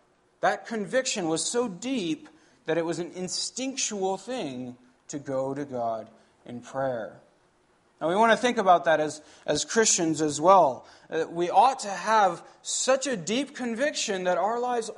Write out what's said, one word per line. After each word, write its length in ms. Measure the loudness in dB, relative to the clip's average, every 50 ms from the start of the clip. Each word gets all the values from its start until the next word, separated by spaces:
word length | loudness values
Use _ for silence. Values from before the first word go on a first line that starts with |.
| _ _ _ _ _ _ _ 0
that 260 | 0 0 0 0 -6
conviction 640 | -8 -6 -6 -6 -2 -2 -2 -2 0 -4 -2 -2 -2
was 160 | 0 -2 -2
so 220 | -2 -2 -2 -2
deep 640 | -2 -6 -8 -6 -4 -4 -2 -2 -2 -4 -6 -8 -20 _ _ _ _ _ _ _
that 120 | -2 -2 0
it 60 | 0
was 140 | -2 -4 -4
an 120 | -6 -8 -8
instinctual 1000 | -8 -8 -6 -4 -6 -6 -6 -6 -6 -6 -6 -4 -4 -4 -4 -4 -2 -2 -2 -2
thing 600 | -4 -6 -8 -8 -6 -6 -6 -8 -8 -10 -10 -12 _ _ _ _ _ _ _
to 100 | -12 -10
go 360 | -6 -4 -2 -2 -2 -2 -4
to 100 | -6 -6
God 440 | -6 -4 -4 -2 -2 -4 -4 -8 -12 _ _ _ _ _ _ _
in 160 | -14 -14 -14
prayer. 600 | -14 -10 -6 -2 -2 -2 -2 -4 -6 -10 -12 -18 _ _ _ _ _ _ _ _ _ _ _ _ _ _ _ -4
Now, 100 | -2 0
we 40 | 4
want 180 | 4 6 6 6
to 40 |
think 220 | 4 4 0 0 2
about 260 | 6 6 6 6 6
that 160 | 4 2 4
as, 220 | 2 -2 -4 -8 -16 -20 -20 -16 -4
as 180 | -2 -2 -2 -2
Christians 560 | 0 2 2 4 4 4 2 2 0 0 0
as 180 | 0 -2 0 2
well. 480 | 6 8 8 8 8 4 2 -4 -12 -20 -20 -20 _ -8
Uh, 140 | -4 -4 -4 -4
we 180 | -4 -4 -2 2
ought 320 | 4 6 6 6 4 0
to 80 | -6 -8
have 540 | -8 -6 -2 2 4 4 4 4 2 -2 -10 -20 -20 _
such 460 | _ -8 -6 -4 0 0 0 0 0
a 100 | -4 -6
deep 400 | -6 -4 -4 -2 -2 -4 -6 -8
conviction 680 | -8 -6 -6 -4 -2 -2 -2 -2 -4 -4 -4 -4 -2 0
that 120 | 0 0
our 240 | 2 0 0 -2 -2
lives 300 | -2 -2 -2 -2 -4 -6 -8